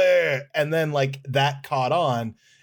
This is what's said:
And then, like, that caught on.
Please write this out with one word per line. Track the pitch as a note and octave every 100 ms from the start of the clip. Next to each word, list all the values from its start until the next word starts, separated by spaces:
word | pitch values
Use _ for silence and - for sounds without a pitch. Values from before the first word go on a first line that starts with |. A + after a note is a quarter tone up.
| F#3 F3+ D#3+ C3+ C3+
And | D#3+ D3+
then, | D#3+ D#3
like, | D3 C#3 C3+ -
that | C#3 C#3 C#3
caught | - C#3 B2+
on. | E3 D#3 A#2+ A2+ - _ _